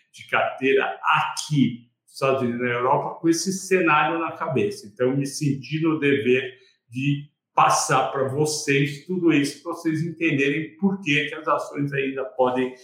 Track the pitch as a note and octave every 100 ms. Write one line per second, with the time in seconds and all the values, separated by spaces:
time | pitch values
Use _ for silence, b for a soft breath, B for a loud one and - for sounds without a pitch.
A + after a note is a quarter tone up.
0 | b - A#2 A#2+ - - C3 C3+ B2+ -
1 | - D3+ - - - D3 A#2 - - _
2 | _ - C3+ C3 B2 A#2+ B2 A#2+ B2+ D3
3 | - - E3 E3 G3 F#3 - F#3 E3 D3+
4 | D#3 E3+ D#3+ - D#3+ C3 G2+ - G#2+ -
5 | B2+ C#3+ C#3 - D3 - - D#3 E3 D#3
6 | C#3+ C#3 B2 B2+ C3+ B B B _ A#2+
7 | C#3 C#3+ D3 _ _ - D#3 - - C#3
8 | C3 C#3 B2+ C3+ D#3 - - C#3 C#3+ -
9 | - F#3 E3 C#3+ C#3 - E3+ E3 E3 D#3
10 | E3+ - E3 C#3+ C#3 D3+ D#3 - G3 G3
11 | D3 D3 D3 - E3 C#3+ - D3 C#3+ C#3
12 | C3+ C3+ B2+ - B2+ B2+ B2+ B2+